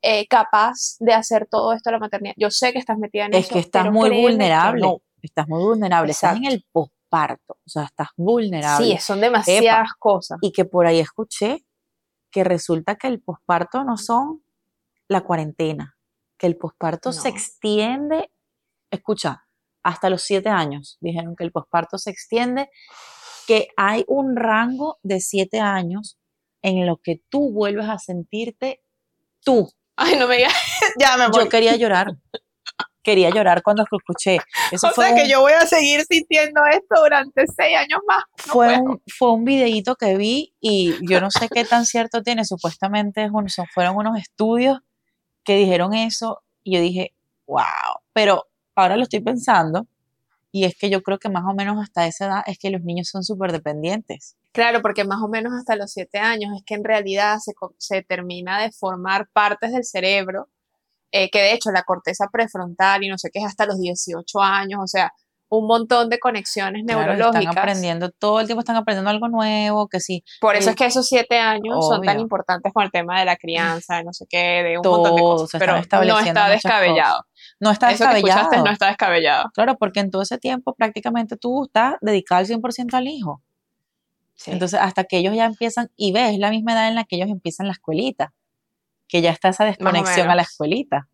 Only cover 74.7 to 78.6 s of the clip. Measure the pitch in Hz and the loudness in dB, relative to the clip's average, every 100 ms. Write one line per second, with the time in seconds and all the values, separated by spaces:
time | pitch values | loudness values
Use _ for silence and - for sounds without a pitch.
74.7 | 170 185 175 170 170 170 170 160 165 185 | 0 2 4 4 4 4 2 0 -2 0
75.7 | 175 175 196 185 214 214 165 202 214 190 | 0 2 2 4 4 2 2 4 2 2
76.7 | 220 185 165 143 - - _ - _ 208 | 2 4 4 2 0 -4 _ -20 _ 0
77.7 | 208 247 226 226 220 202 190 165 - | 4 4 4 4 6 6 4 4 4